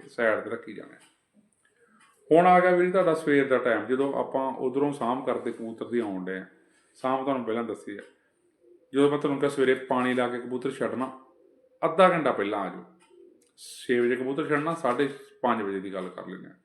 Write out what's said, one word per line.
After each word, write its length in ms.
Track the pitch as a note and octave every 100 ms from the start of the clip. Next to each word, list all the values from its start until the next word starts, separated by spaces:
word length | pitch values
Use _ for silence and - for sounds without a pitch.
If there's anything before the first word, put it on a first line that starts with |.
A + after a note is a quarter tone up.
| -
ਸਾਈਡ 320 | - A2+ G#2
'ਤੇ 100 | G#2
ਰੱਖੀ 240 | A#2 -
ਜਾਣਾ। 200 | G#2 G2 - _ _ _ _ _ _ _ _ _ _ _ _ -
ਹੁਣ 140 | D#3 F3+
ਆ 140 | F3+
ਗਿਆ 100 | F3+
ਵੀਰ 200 | F3+ F3+
ਤੁਹਾਡਾ 240 | F#3+ F3
ਸਵੇਰ 340 | D#3 D3 C#3+ C3
ਦਾ 100 | B2+
ਟਾਈਮ, 260 | A#2+ A2
ਜਦੋਂ 300 | G#2+ C3 C#3
ਆਪਾਂ 380 | B2 B2+ C3+ C3+
ਉੱਧਰੋਂ 400 | C3 C3 C3 C#3+
ਸਾਂਭ 340 | C#3 A#2+ C3 C3
ਕਰਦੇ 260 | B2 A#2+
ਕਬੂਤਰ 360 | A#2 A2+ A2 A#2
ਦੀ 100 | A#2+
ਆਉਣ 260 | G#2+ F#2
ਡਏ 140 | F#2 F#2+
ਆ। 80 | F#2+ _ _ _ _
ਸਾਂਭ 300 | _ C3 C3+
ਤੁਹਾਨੂੰ 200 | C3+ C3
ਪਹਿਲਾਂ 200 | A2+ A2+
ਦੱਸੀ 320 | A#2 F#2+ - G2+
ਆ, 40 | - _ _ _ _ _ _ - _
ਜਦੋਂ 160 | C3+ C#3+
ਮੈਂ 80 | C#3+
ਤੁਹਾਨੂੰ 220 | D3 C#3
ਕਿਹਾ 100 | C#3+
ਸਵੇਰੇ 240 | C#3 C3
ਪਾਣੀ 400 | C3 - B2+ B2+
ਲਾ 140 | B2+ A#2+
ਕੇ 100 | A#2+
ਕਬੂਤਰ 320 | A#2+ B2 C3+
ਛੱਡਣਾ, 500 | - A2+ A2+ C3 - - _ _ _ _ _
ਅੱਧਾ 240 | E3 D#3+ F#3
ਘੰਟਾ 240 | E3+ C3+
ਪਹਿਲਾਂ 260 | A2 G2+ G#2
ਆ 100 | F#2
ਜਾਓ। 160 | F2+ - _ _ - - _ _ _
ਛੇ 440 | - - - A#2+
ਵਜੇ 160 | A#2+ B2+
ਕਬੂਤਰ 320 | B2+ C#3 C#3+
ਛੱਡਣਾ, 260 | D3 D#3
ਸਾਢੇ 340 | E3 B2+ A#2+ C#3 - - _
ਪੰਜ 200 | B2 A2+
ਵਜੇ 180 | G2 G2
ਦੀ 140 | F#2+
ਗੱਲ 140 | F#2 F#2
ਕਰ 180 | - F#2
ਲੈਂਦੇ 200 | F2 -
ਹਾਂ। 80 | -